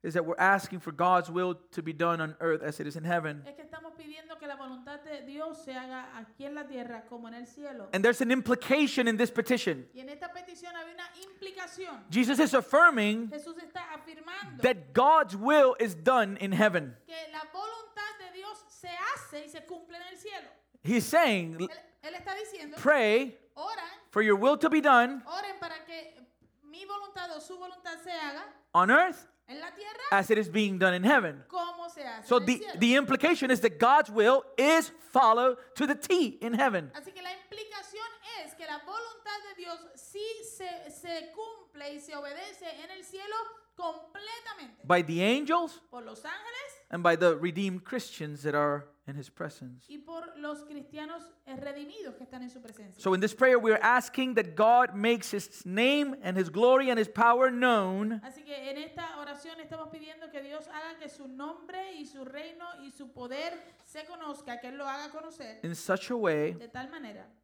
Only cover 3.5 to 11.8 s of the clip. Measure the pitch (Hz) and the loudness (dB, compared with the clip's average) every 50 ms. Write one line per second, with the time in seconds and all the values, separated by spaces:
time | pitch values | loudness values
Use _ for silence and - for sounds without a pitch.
3.5 | 285 302 302 302 320 320 320 330 320 320 311 294 311 311 311 311 320 320 302 285 | -18 -18 -18 -18 -18 -16 -16 -18 -18 -18 -18 -18 -18 -18 -18 -18 -18 -14 -12 -12
4.5 | 277 269 269 262 254 247 247 285 294 285 294 311 302 277 240 262 277 294 311 330 | -12 -12 -12 -14 -14 -14 -14 -16 -16 -16 -14 -14 -14 -14 -14 -14 -10 -10 -10 -10
5.5 | 320 320 - 269 262 254 254 254 262 254 254 262 254 233 220 214 _ _ 277 277 | -10 -14 -14 -12 -12 -12 -12 -12 -12 -14 -14 -14 -16 -18 -18 -18 _ _ -14 -12
6.5 | 294 294 294 269 269 247 - 233 240 226 226 - 240 233 233 226 233 240 247 240 | -10 -12 -12 -12 -12 -12 -10 -10 -12 -14 -14 -16 -16 -16 -16 -16 -16 -16 -16 -18
7.5 | - - 294 285 269 233 196 196 196 190 196 233 233 - 262 226 254 262 - - | -16 -16 -14 -14 -12 -14 -10 -4 -2 4 4 4 4 4 2 2 2 0 2 0
8.5 | 247 247 - - 262 302 294 - - 269 247 233 220 214 240 233 - - - - | 0 0 2 2 4 4 4 2 2 2 2 2 4 2 0 2 2 -4 0 2
9.5 | 254 240 - 185 156 131 127 _ _ 247 262 277 294 294 359 349 349 359 359 359 | 0 2 2 -2 -2 -4 -8 _ _ -20 -18 -18 -16 -14 -14 -14 -14 -14 -16 -16
10.5 | 349 339 349 349 339 339 330 339 349 349 349 349 349 349 381 392 381 - 381 381 | -18 -18 -16 -16 -14 -14 -14 -14 -16 -16 -18 -18 -18 -20 -20 -20 -18 -16 -16 -14
11.5 | 381 381 370 330 - 359 | -12 -12 -14 -12 -12 -12